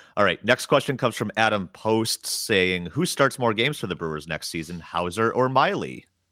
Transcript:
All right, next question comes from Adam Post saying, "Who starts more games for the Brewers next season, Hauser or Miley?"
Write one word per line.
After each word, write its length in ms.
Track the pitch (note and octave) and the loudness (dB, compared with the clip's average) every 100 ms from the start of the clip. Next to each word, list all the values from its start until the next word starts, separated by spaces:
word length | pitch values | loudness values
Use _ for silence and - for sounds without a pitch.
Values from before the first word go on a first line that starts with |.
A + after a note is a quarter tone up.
| - - | -10 2
All 80 | |
right, 200 | G2+ E2+ | 2 2
next 220 | G#2 B2+ - | 2 0 4
question 300 | C#3+ - C3 | 2 2 -2
comes 180 | B2 | -2
from 160 | - A2 - | -2 -4 0
Adam 320 | A2 G#2+ F#2 | 2 2 -4
Post 580 | - A2 A2 A2+ - - | -6 0 2 0 -4 -6
saying, 600 | - - G#2 F#2 F2+ F2 | -8 2 4 4 2 -4
"Who 200 | C3+ F3+ | -4 -4
starts 320 | - C3+ - | 2 0 2
more 160 | A#2+ | 0
games 240 | G#2+ B2+ D3 | 2 0 -2
for 80 | G#2 | -6
the 80 | |
Brewers 320 | E2 E2 D2+ D#2 | -4 -4 -6 -6
next 220 | D#2 - | -8 -6
season, 320 | E2 D#2 F2 | -8 -8 -10
Hauser 500 | D#2+ E2+ F2+ F2+ A2+ | -6 -4 -2 0 0
or 180 | - B2+ | 2 2
Miley?" 580 | C3+ D3+ F#3+ D2+ B1 - _ _ | 2 2 0 -6 -10 -16 _ _